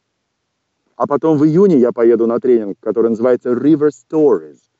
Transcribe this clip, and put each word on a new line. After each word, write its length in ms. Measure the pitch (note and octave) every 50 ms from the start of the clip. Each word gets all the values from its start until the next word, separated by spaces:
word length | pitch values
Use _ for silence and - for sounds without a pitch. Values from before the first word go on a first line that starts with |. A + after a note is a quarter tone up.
| _ _ _ _ _ _ _ _ _ _ _ _ _ _ _ _ _ _ _
А 120 | - B2 A2
потом 300 | C#3+ C3+ - D#3+ D#3 C#3
в 80 | D3+
июне 320 | D#3 D3+ F3+ G3+ G3 E3 B2+
я 140 | A#2+ A#2+
поеду 360 | - A#2+ A#2 A#2 A#2+ A2 A#2 A2+
на 120 | A#2 A#2+
тренинг, 380 | - B2+ B2 A2+ G#2+ G2+ F#2 _
который 300 | - A2 G2 A2+ A2 A2+
называется 420 | A2+ G#2 A#2 B2+ B2 A#2+ - B2
River 380 | A#2+ A#2+ C3 D3 D#3+ C#3 D3 D3+
Stories. 680 | C#3+ - _ - D#3+ D#3 D3+ C#3 A2 E2+ D#2 D2+ C#2+ _ _ _ _ _